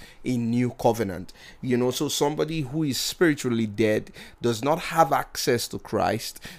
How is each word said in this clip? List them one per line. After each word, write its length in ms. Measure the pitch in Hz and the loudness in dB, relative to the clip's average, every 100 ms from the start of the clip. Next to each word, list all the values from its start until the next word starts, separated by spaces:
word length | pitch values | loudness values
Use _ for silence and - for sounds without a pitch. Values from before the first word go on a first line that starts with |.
| - - - | -20 -10 -4
a 100 | 123 | -2
new 360 | 113 120 123 | 0 2 0
covenant, 600 | - 123 110 98 87 90 - - - | 2 2 2 -2 -4 -10 -18 -20 -8
you 160 | 127 120 | 0 2
know. 140 | 123 | 2
So 180 | 123 147 | 0 -2
somebody 520 | - 147 151 156 160 | 0 0 0 -2 -2
who 200 | 123 151 | -4 -2
is 160 | 151 120 | -2 -2
spiritually 680 | - - 175 143 131 117 110 | -4 2 2 4 0 0 0
dead 440 | 104 107 107 - - - - | 2 2 2 -2 -12 -20 -4
does 220 | 117 110 | -2 0
not 160 | 135 170 | 0 0
have 340 | - 165 156 | 2 2 4
access 540 | 135 - - - 120 - | 2 -2 -2 0 0 0
to 100 | 101 | -8
Christ, 600 | - 101 90 110 - - - | -4 0 0 0 -4 -12 -16